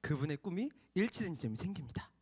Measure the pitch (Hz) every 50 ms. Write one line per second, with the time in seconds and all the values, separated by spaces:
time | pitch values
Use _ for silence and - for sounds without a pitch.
0 | - - 151 135 135 156 147 139 _ 202 170 185 233 285 - - - _ _ 185
1 | 202 - - - 226 185 165 135 - 113 110 110 - 180 202 185 147 120 - -
2 | - - _ _